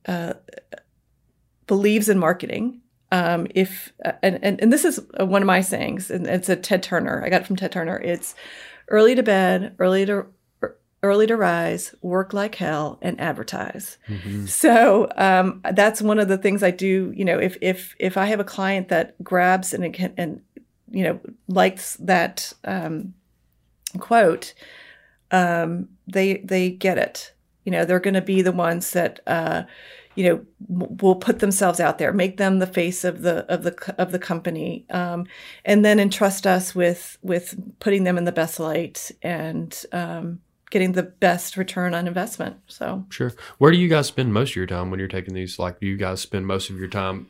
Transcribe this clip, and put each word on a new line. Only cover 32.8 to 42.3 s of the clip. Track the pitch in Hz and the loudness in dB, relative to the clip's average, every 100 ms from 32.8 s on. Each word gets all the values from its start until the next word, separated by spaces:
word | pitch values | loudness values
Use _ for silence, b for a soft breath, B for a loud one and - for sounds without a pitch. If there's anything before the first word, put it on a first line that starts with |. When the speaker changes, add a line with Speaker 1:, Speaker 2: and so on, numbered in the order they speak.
| 175 180 | -2 -2
Speaker 1:
of | 180 170 | -4 -2
the, | 170 165 - | -2 -2 -2
of | 175 | -2
the | 170 170 | -2 -6
c-, | - - | -12 -4
of | 185 | -4
the | 190 | -4
company, | - 170 175 160 147 165 - | -4 -6 -4 -6 -8 -10 -8
um, | 180 180 175 180 B B B - | -6 -4 -6 -8 B B B 2
and | 208 | 6
then | 208 208 | 6 6
entrust | 202 - 196 190 196 | 4 2 0 2 2
us | 185 185 | 2 0
with, | 185 175 175 - - | 0 0 0 -8 -14
with | 190 175 175 - - - | -4 -4 -4 -14 -16 -6
putting | 214 196 185 | 0 2 2
them | 180 | 0
in | |
the | 175 | 0
best | 175 165 - | 0 -2 -4
light | 160 156 170 - - - | -4 -2 -4 -10 -14 -10
and, | - 170 160 160 165 - - | -6 -6 -6 -6 -8 -12 -10
um, | 180 170 170 165 170 _ _ _ | -8 -6 -8 -8 -10 _ _ _
getting | 202 185 | 0 2
the | 185 | 2
best | 180 _ 190 175 - - | -2 _ 2 2 -2 -6
return | 185 - 180 | -6 -2 -2
on | 170 175 | -2 -2
investment. | 175 214 | -4 -6